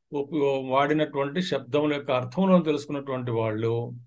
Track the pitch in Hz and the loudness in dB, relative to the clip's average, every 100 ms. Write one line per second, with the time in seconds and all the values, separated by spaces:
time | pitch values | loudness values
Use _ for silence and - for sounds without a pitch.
0 | - 143 139 151 139 135 131 131 143 151 | -10 -8 -4 0 0 0 0 2 2 2
1 | 151 139 143 170 180 135 - 147 151 143 | 0 -2 -2 -2 -2 -4 0 0 2 0
2 | 139 127 120 180 190 180 156 147 - 147 | 0 -2 0 0 6 6 4 0 -2 -6
3 | 139 131 123 113 110 107 113 117 120 120 | -4 -4 -2 0 0 0 0 -2 -4 -10